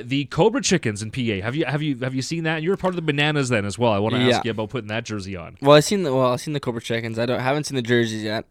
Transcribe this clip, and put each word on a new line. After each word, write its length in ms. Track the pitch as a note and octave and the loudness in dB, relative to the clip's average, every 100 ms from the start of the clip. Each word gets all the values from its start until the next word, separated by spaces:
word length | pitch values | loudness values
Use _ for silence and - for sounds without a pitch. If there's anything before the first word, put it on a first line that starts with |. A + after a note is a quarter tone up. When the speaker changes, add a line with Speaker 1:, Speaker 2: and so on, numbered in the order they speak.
| A#2+ | -2
Speaker 1:
the 180 | C#3 C#3+ | -4 -2
Cobra 360 | - G3+ A#3+ | 2 2 2
Chickens 400 | G3 F3+ A#2+ G#2 | 0 0 0 -4
in 80 | A2 | -6
P 200 | C3 A#2 | -4 -2
A, 80 | G2 | -2
have 120 | G#2 C#3 | -2 -4
you, 100 | C#3 | -2
have 160 | C#3+ | -2
you, 160 | D3+ B2+ | -2 -4
have 180 | B2+ C3 | -4 -4
you 60 | |
seen 240 | B2+ E3 D#3+ | -4 -4 -2
that? 180 | D#3+ | -2
You 60 | D#3 | -2
were 80 | G3 | -2
part 140 | F#3 | -2
of 20 | F3+ | -2
the 60 | |
Bananas 480 | D#3+ C#3+ D3 D3+ C3 | -2 0 2 0 0
then 160 | A#2+ G2+ | 0 -2
as 120 | G2 | 0
well. 140 | A#2+ | 2
I 80 | G2+ | 2
wanna 200 | G#2+ A#2 | 2 2
ask 100 | B2 | 2
Speaker 2:
Yeah. 120 | A#2 A2+ | 2 0
Speaker 1:
you 60 | |
about 180 | G#2+ G#2+ | -4 -4
putting 180 | B2+ G#2+ | -6 -6
that 140 | G#2+ | -6
jersey 320 | A#2+ G#2+ F#2 F#2 | -6 -8 -8 -10
on. 220 | E2+ F2 | -12 0
Speaker 2:
Well, 140 | C#3 D3+ | 8 8
I've 80 | D3 | 8
seen 180 | G3+ | 0
the, 100 | E3+ | 0
well, 180 | C3 B2+ | 2 2
I've 80 | B2 | 0
seen 120 | - | -4
the 80 | D3 | -6
Cobra 200 | C#3 A#2 | -4 -6
Chickens. 380 | - A#2 A2+ A2+ | -4 -4 -4 -4
I 60 | A#2+ | -2
don't, 160 | B2 | 0
haven't 240 | B2+ D3 D3 | 0 0 -2
seen 100 | C#3 | -2
the 60 | |
jerseys 420 | A#2 A#2+ A#2 A2 | 2 4 4 0
yet. 220 | G#2+ A2 - | -4 -4 -6